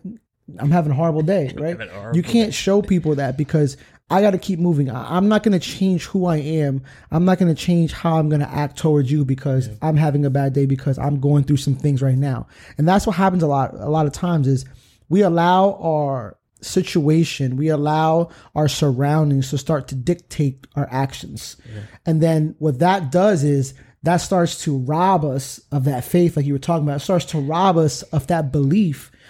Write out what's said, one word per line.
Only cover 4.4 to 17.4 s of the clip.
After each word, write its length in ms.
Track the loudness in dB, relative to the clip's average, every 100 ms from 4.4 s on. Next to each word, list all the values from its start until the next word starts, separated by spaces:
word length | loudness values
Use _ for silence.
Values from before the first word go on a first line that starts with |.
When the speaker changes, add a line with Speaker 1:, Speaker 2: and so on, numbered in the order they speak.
| -2 -2
Speaker 1:
moving. 320 | 0 2 0
I, 260 | -4 -4 0
I'm 120 | 2
not 160 | 2
gonna 160 | 2 0
change 460 | -2 -2 0 0 -2
who 200 | -2 0
I 120 | -2
am. 440 | -2 -2 0 -2 -8 -20 -6
I'm 140 | 0 2
not 120 | 4
gonna 160 | 2
change 380 | 0 2 2 2
how 240 | -2 0 2
I'm 120 | 2
gonna 200 | 0 -2
act 260 | -4 -6 -2
towards 340 | 2 2 2
you 120 | 0
because 440 | 0 -2 -2 -2 -2
Speaker 2:
Yeah. 80 | -4
Speaker 1:
I'm 120 | 0 2
having 280 | 2 2 0
a 60 |
bad 220 | 0 0
day, 120 | 0 0
because 320 | 0 -2 -2
I'm 220 | -2 0
going 240 | 2 2
through 140 | 2 0
some 180 | 0 -2
things 260 | 0 0
right 160 | 0 0
now. 300 | -2 -4 -10 -18 -14 -2
And 80 | 2
that's 180 | 2 2
what 100 | 2
happens 280 | 2 2
a 40 | 2
lot, 280 | 0 -2 -4
a 140 | -4
lot 160 | 0 0
of 40 |
times 340 | -2 -2 0 2
is 180 | 0 -4 -20 _ _ -2
we 140 | 2
allow 520 | 4 4 4 4 4
our 640 | 2 -2 -2 -2 -4 -8 -16 _ _
situation, 960 | -4 -2 0 0 4 4 2 -2